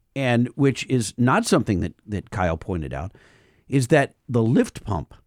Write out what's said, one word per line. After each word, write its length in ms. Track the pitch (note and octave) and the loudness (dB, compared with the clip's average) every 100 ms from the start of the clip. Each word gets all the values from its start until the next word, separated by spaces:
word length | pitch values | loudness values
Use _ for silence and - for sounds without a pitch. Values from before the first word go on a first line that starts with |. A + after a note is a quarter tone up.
| _ C#3 | _ -4
and 320 | C3 A#2+ B2 | 0 2 0
which 320 | - C#3 A#2 - | 0 0 0 -2
is 260 | B2+ G#2+ - | -2 -2 0
not 300 | B2 F3+ A#3 | 2 2 2
something 340 | E3+ A2+ F2+ | 0 2 -2
that, 140 | F2+ - - | -2 -8 -8
that 240 | G2+ - | -8 -6
Kyle 260 | - F2+ E2+ | -4 -2 -2
pointed 360 | - F2+ C#2 | -6 -6 -6
out, 200 | B1+ F#2 - _ _ _ _ - | -8 -10 -14 _ _ _ _ -4
is 200 | C3+ B2 | -2 2
that 260 | D3+ C3+ _ - | 2 2 _ -4
the 140 | A#2+ | 0
lift 420 | A2+ C#3 - - | 4 4 2 -4
pump 300 | - F2 - - | -6 -6 -6 -14